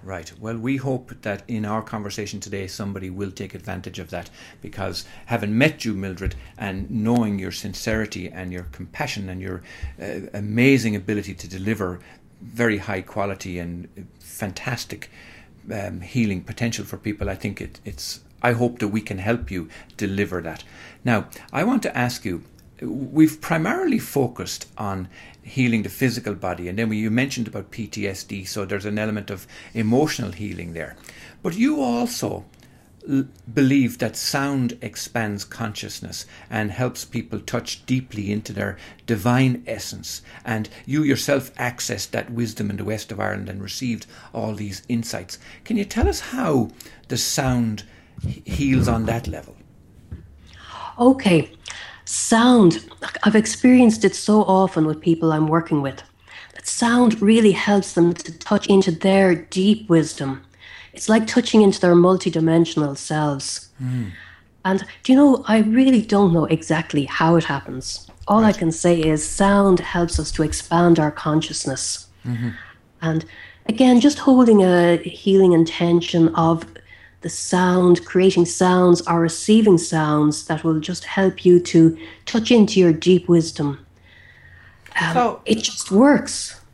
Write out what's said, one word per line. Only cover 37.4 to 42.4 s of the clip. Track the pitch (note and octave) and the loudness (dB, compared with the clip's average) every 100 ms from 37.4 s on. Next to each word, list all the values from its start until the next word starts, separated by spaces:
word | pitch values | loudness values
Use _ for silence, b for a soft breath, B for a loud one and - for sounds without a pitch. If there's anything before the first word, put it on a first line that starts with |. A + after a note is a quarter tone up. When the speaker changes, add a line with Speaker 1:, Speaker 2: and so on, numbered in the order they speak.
Speaker 1:
touch | - A#2+ - - - | -8 -10 -8 -14 -6
deeply | C3 C3 G#2+ G2+ | -6 -4 -10 -6
into | G#2 - | -6 -8
their | G2+ G2+ F#2 B B - | -8 -8 -8 B B -6
divine | A2+ G#2+ B2 C3 A#2+ - | -4 0 2 0 -2 -8
essence. | G#2+ - G2 E2 - B B | -12 -12 -14 -14 -16 B B
And | - A2+ G#2+ B - | -8 -8 -8 B -6
you | C#3+ | -2
yourself | D3+ C3+ - C#3+ C3+ - | 0 -2 0 -2 -4 -8
accessed | B2 A#2+ - G#2+ - | -8 -8 -10 -8 -6
that | A2+ - | -8 -8
wisdom | A#2 | -6